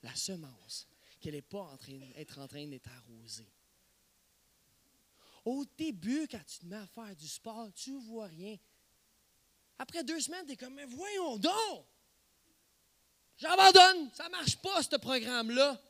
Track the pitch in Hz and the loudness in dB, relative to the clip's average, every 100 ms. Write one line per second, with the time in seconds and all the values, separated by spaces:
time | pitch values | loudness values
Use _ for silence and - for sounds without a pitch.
0 | 117 127 - 185 151 117 - - - _ | -14 -10 -10 -10 -16 -20 -16 -16 -16 _
1 | - - 165 147 139 202 180 135 - 135 | -20 -16 -14 -14 -14 -14 -14 -18 -20 -20
2 | 131 127 151 - 139 147 147 131 - 123 | -20 -18 -18 -16 -16 -14 -14 -14 -18 -20
3 | 120 113 113 113 107 _ _ _ _ _ | -20 -20 -18 -18 -18 _ _ _ _ _
4 | _ _ _ _ _ _ _ _ _ _ | _ _ _ _ _ _ _ _ _ _
5 | _ _ - - - 269 285 - 311 208 | _ _ -20 -12 -8 -6 -8 -8 -8 -8
6 | 180 277 311 220 151 - 170 208 196 - | -6 -4 -6 -12 -16 -20 -16 -16 -16 -18
7 | 226 180 151 - - 220 226 185 - 269 | -18 -16 -16 -14 -14 -14 -14 -14 -14 -14
8 | 226 226 208 160 190 214 _ _ _ _ | -12 -12 -12 -14 -16 -16 _ _ _ _
9 | _ _ _ _ _ _ _ _ 254 339 | _ _ _ _ _ _ _ _ -12 -8
10 | 277 320 277 349 330 262 254 269 285 247 | -6 -6 -6 -8 -12 -14 -14 -16 -16 -12
11 | 381 403 339 226 262 403 440 254 - _ | -8 -6 -4 -2 -2 0 -4 -6 -14 _
12 | _ _ _ _ _ _ _ _ _ _ | _ _ _ _ _ _ _ _ _ _
13 | _ _ _ _ 311 359 381 381 359 370 | _ _ _ _ 0 8 12 12 12 10
14 | 285 - 339 359 302 - 370 381 - 285 | -2 -10 -12 -6 -4 -4 -2 -2 0 -2
15 | 214 262 226 247 226 240 277 262 - | -2 -4 -2 -4 -2 2 2 2 -12